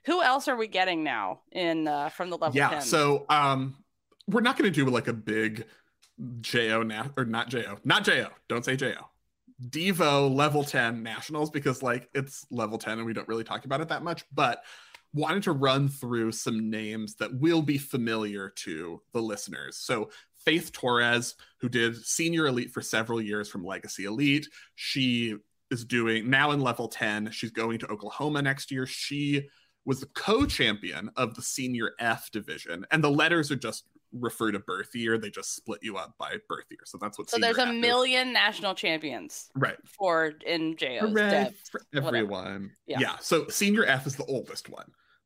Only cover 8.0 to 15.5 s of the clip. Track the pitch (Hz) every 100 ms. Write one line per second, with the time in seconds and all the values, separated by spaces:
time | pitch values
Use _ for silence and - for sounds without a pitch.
8 | 202 147 101 - - 117 131 131 127 -
9 | - _ _ _ _ - 123 151 190 175
10 | 151 143 139 135 147 147 139 135 117 120
11 | 113 107 - 151 151 151 139 127 127 120
12 | - 139 135 - - 120 107 110 110 110
13 | 113 107 - 113 113 110 135 139 165 147
14 | 170 165 - 143 131 - - - - -
15 | _ 143 147 196 202